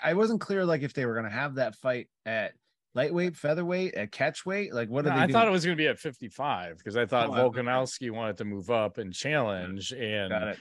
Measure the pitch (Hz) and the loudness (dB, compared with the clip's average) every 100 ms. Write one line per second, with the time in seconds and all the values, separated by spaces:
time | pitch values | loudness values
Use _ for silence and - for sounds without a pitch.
0 | 156 180 220 226 - 196 175 160 139 - | 2 2 2 2 0 0 2 2 0 -2
1 | 123 113 110 110 143 131 117 104 131 123 | 0 0 -2 -2 -2 -2 -2 -2 -2 -2
2 | - _ 110 113 98 - _ _ _ 120 | -4 _ -4 -2 -2 -6 _ _ _ -2
3 | 151 175 180 160 147 160 175 180 185 - | 0 2 0 0 0 0 0 0 -2 -4
4 | 104 - 139 - 180 196 202 120 110 127 | -6 -2 -2 -2 -4 -4 -2 -4 -2 0
5 | 147 170 165 220 226 185 165 160 151 117 | 2 4 4 6 6 4 2 2 2 0
6 | 156 123 113 - 143 104 87 78 107 110 | -6 -10 -10 -4 -2 -2 -6 -10 -4 0
7 | 117 127 117 123 127 123 123 127 127 - | 2 2 2 4 2 2 0 0 0 -4
8 | 123 110 110 98 104 101 92 117 104 107 | -6 -4 -4 -4 -6 -4 0 2 0 -2
9 | 98 85 135 151 113 95 90 98 92 127 | -8 -6 0 0 2 -2 -4 -6 -8 -6
10 | 110 107 95 107 107 95 | -2 -2 0 -2 -2 -6